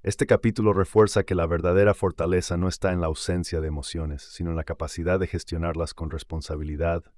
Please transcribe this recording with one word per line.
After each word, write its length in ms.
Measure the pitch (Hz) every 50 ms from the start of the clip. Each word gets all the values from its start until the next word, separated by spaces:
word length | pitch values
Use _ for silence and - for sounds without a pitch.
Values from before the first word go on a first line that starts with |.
Este 240 | - 98 - - -
capítulo 480 | - 117 - - 117 104 - 107 107 98
refuerza 500 | 95 95 - - 107 107 101 - 104 95
que 120 | - 92
la 100 | 87 85
verdadera 480 | 80 85 80 78 90 90 98 101 104 98
fortaleza 640 | - - 92 - - 82 85 92 90 - - 90
no 100 | 85 90
está 260 | 92 - - - 95 90
en 60 | 90
la 80 | 85
ausencia 540 | 80 78 - - - 90 90 85 - 87 80
de 60 | 78
emociones, 560 | 78 78 73 69 - - 82 80 76 73 71 -
sino 260 | - - - 87 85
en 60 | 82
la 80 | 80 78
capacidad 560 | - - - - 78 - - 80 85 92 95
de 80 | 92
gestionarlas 680 | - - 85 - - 85 82 82 85 82 80 82 - -
con 160 | - 82 76
responsabilidad 960 | 80 78 - - 80 80 - - 78 76 76 76 76 71 82 85 85 80 - _ _